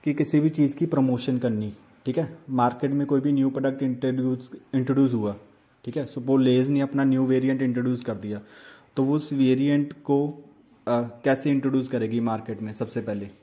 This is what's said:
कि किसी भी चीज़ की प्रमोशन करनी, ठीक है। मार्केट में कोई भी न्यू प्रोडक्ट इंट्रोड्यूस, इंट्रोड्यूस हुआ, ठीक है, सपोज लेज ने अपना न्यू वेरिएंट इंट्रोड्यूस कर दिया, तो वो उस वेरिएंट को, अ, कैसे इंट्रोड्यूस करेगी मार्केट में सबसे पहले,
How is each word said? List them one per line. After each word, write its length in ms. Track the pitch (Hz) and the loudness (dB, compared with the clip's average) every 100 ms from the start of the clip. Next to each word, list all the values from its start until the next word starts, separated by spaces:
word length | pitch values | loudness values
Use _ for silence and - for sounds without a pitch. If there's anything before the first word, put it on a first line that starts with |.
कि 100 | - | -2
किसी 260 | 143 147 151 | -2 2 2
भी 80 | 156 | 2
चीज़ 280 | 156 143 139 | 2 0 2
की 100 | 165 | 0
प्रमोशन 520 | 143 131 123 131 127 | 2 2 2 0 0
करनी, 380 | 123 107 107 101 _ _ - | 0 -2 -4 -8 _ _ -4
ठीक 120 | 127 | -2
है। 200 | 160 - - | -4 -6 -4
मार्केट 400 | 127 120 120 139 | 2 2 2 -2
में 160 | 143 139 | -2 0
कोई 140 | 143 | 0
भी 120 | 139 | 2
न्यू 180 | 143 135 | 2 2
प्रोडक्ट 320 | 131 135 135 | 0 -2 -2
इंट्रोड्यूस, 680 | 135 123 135 127 127 127 - - - | -4 -2 -2 0 -2 -2 -6 -18 -4
इंट्रोड्यूस 380 | 135 127 135 135 | -2 0 2 4
हुआ, 240 | 120 104 101 - _ _ _ | 2 -2 -6 -14 _ _ _
ठीक 120 | - 151 | -8 -6
है, 100 | 131 | -6
सपोज 360 | - 123 135 | -8 0 4
लेज 260 | 131 127 131 | 6 4 4
ने 120 | 143 | 2
अपना 240 | 139 139 | 0 0
न्यू 200 | 135 131 | 2 2
वेरिएंट 380 | 131 131 131 131 | 2 2 2 0
इंट्रोड्यूस 420 | 131 123 123 123 | 0 0 -2 -2
कर 100 | - | -4
दिया, 260 | 104 104 104 104 - - - _ - | -6 -6 -10 -12 -20 -20 -20 _ -2
तो 80 | |
वो 120 | 135 151 | 0 0
उस 160 | 147 | -2
वेरिएंट 600 | 139 131 131 139 143 143 | 2 2 4 2 2 0
को, 520 | - - 143 143 147 - _ _ _ - | -6 -2 0 0 -6 -18 _ _ _ -2
अ, 140 | 120 | -2
कैसे 480 | 117 - 139 135 151 | -2 -4 0 0 2
इंट्रोड्यूस 380 | 139 135 131 127 | 0 2 0 0
करेगी 320 | 123 110 117 | -2 -2 -2
मार्केट 420 | 117 110 110 104 | -2 -4 -6 -8
में 100 | 107 | -8
सबसे 280 | 107 110 123 | -6 -6 -6
पहले, 300 | 107 104 98 - | -6 -6 -8 -16